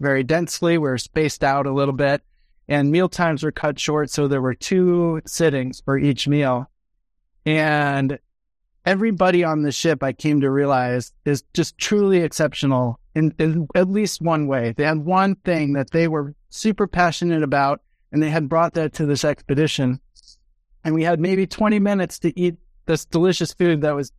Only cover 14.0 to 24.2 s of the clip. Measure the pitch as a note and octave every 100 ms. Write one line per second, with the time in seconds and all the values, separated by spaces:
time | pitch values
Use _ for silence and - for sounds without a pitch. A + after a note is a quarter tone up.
14 | G3+ - E3 D#3+ D3 C3+ A#2 A2+ D3 D#3
15 | D3 F#3 G3 F#3+ - E3+ D3 C#3+ C3+ E3
16 | E3 D#3 C#3+ D3 _ - A3 G#3 G3+ F3
17 | F3 D#3 F3 D#3+ D3+ C#3+ C#3 C#3+ _ _
18 | _ D3 D#3 D#3+ C#3+ D#3+ E3 E3+ D#3 -
19 | D3+ C#3+ D3+ C#3+ - C#3 D3+ - B2+ C3
20 | - _ _ - _ _ _ _ D#3+ D#3+
21 | D#3+ E3+ F3 F#3+ F#3+ - G#3+ G#3 G3+ G3+
22 | F3 - E3+ E3 F3+ E3+ _ _ - D#3+
23 | - E3+ F3+ F3 E3 - F3 D#3+ D3+ C#3+
24 | C3+ -